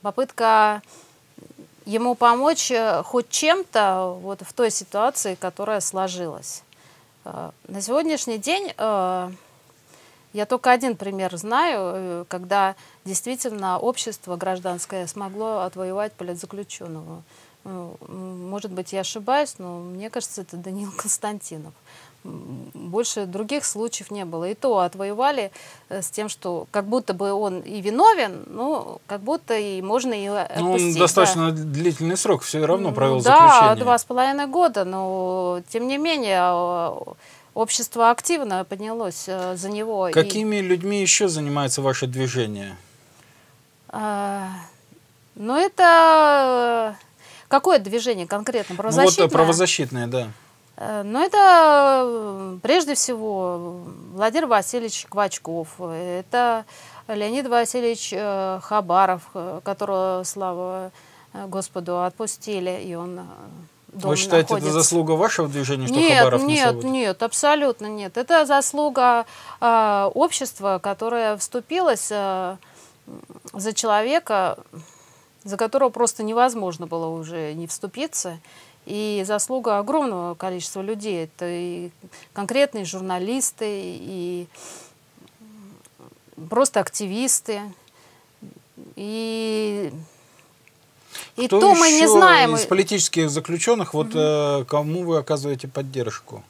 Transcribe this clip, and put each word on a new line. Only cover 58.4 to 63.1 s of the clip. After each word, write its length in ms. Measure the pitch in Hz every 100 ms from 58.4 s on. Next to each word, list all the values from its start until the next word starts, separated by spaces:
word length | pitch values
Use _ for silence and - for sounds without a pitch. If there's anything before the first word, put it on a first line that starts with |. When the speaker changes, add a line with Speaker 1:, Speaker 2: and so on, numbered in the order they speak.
| 190 185
Speaker 1:
Хабаров, 580 | - 214 185 180 190 180 -
э, 260 | 202 175 170
которого, 600 | 202 196 202 190 190 185
слава, 680 | 180 202 190 175 180 185 185 _ - - _
э, 120 | 196 196
Господу, 540 | 185 190 185 170 175
отпустили, 800 | 180 - 220 - - 202 180 180 185
и 100 | 170
он, 240 | 175